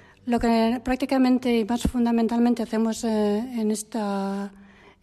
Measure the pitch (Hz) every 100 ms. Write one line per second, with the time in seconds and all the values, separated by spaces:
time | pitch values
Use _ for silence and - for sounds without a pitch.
0 | - - - 233 233 226 226 247 254 262
1 | 277 269 254 254 254 233 202 240 - 247
2 | 233 233 220 233 240 240 214 220 226 220
3 | 233 214 208 208 254 233 214 208 - 226
4 | 202 196 196 196 202 - - - - _